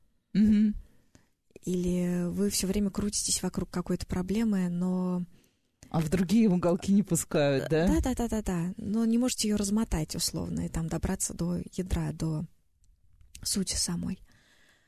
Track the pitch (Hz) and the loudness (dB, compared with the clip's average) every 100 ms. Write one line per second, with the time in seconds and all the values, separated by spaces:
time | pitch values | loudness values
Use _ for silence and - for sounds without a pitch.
0 | _ _ _ 185 214 208 214 208 - - | _ _ _ 4 6 6 4 0 -8 -20
1 | _ _ _ _ _ - - 180 180 180 | _ _ _ _ _ -12 -4 -2 0 0
2 | 175 180 175 175 202 202 185 202 196 - | 0 0 -2 0 -2 0 -2 0 -2 -2
3 | 202 - - - 180 - - - - 180 | -4 -2 -2 -2 -2 -4 -4 -4 -4 -4
4 | - 180 180 208 226 190 180 175 185 185 | -4 -4 -2 0 0 0 0 0 0 0
5 | 185 180 175 - _ _ _ _ - 160 | 0 -2 -6 -12 _ _ _ _ -4 -2
6 | 156 170 175 226 220 180 175 170 - 196 | 0 0 4 4 6 4 2 2 4 4
7 | - 170 - 165 143 135 - 160 180 320 | 4 0 0 2 4 2 2 2 4 2
8 | 269 240 233 220 208 175 175 - 196 220 | 2 0 -2 -2 -2 -2 -2 -4 -4 0
9 | 226 233 254 - 214 208 196 208 226 175 | 2 2 0 0 0 0 0 0 0 -2
10 | 156 170 - 165 170 165 170 160 160 165 | -2 -4 -4 -4 -4 -4 -4 -4 -2 -2
11 | 185 190 - - 170 175 - - 185 170 | -2 -2 -4 -4 -2 -2 -6 -6 -2 -2
12 | 160 160 160 156 175 _ _ _ _ _ | -2 -2 -2 -2 -6 _ _ _ _ _
13 | _ - - - - 202 180 - - 175 | _ -20 -20 -10 -4 -2 -2 -2 -2 -2
14 | 180 185 - - _ _ _ _ | -4 -6 -12 -20 _ _ _ _